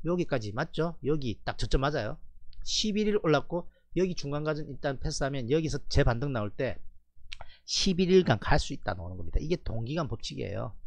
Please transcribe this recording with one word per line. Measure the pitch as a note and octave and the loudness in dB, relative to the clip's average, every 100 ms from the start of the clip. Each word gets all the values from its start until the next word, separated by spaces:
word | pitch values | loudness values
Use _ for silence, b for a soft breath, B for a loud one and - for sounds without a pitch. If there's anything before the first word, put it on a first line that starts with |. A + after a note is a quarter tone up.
여기까지 | D#3 F3 D#3+ C3 G#2 | 0 0 0 0 -2
맞죠? | G#2 D#3 - E3 D#3+ | -4 -4 -2 -2 -2
여기 | B2+ D#3 C3 G2 | 0 0 0 -4
딱 | - - | -6 -2
저점 | A2 D3 | 2 4
맞아요. | C#3 D3+ G#2+ D3 - - - - | 4 0 -2 -6 -10 -12 -10 -6
십일 | - - G#3+ G#3 G#3+ | -2 0 2 2 4
일 | G3+ | 4
올랐고 | E3 D3 - E3+ E3+ b b E3+ | 4 2 2 -4 -6 b b 0
여기 | F#3 | 0
중간 | F3 C#3+ C#3+ | 0 -2 -2
과정 | D3+ D3+ D3+ | -2 -2 -4
일단 | C3 C#3+ C3 | -4 -4 -2
패스하면 | D3+ D3 C#3 C#3 A#2 | -2 0 -2 -2 0
여기서 | D3+ D#3 A2 - | 0 2 -2 2
재반등 | - C3+ A#2 C#3+ | 4 4 4 0
나올 | B2+ G#2 | -2 -4
때 | - C3 - - - _ - - - B B | -4 -4 -4 -8 -10 _ -16 -12 -10 B B
십일 | - - - F3 F#3 | -6 0 2 4 6
일간 | F#3 F3 G#2+ | 6 6 2
갈 | - D3+ | 4 4
수 | - | 4
있다 | C#3 - | -4 -4
나오는 | F#2 F2+ F#2 | -6 -8 -4
겁니다. | E2+ - | 0 2
이게 | D#3 E3+ | 2 -2
동기간 | G2 F#2+ A2+ D#3 C#3 | -2 -4 -2 -2 -2
법칙이에요. | A2+ - - G#2+ F#2+ A#2 - | -4 -8 -6 -6 -6 -6 -8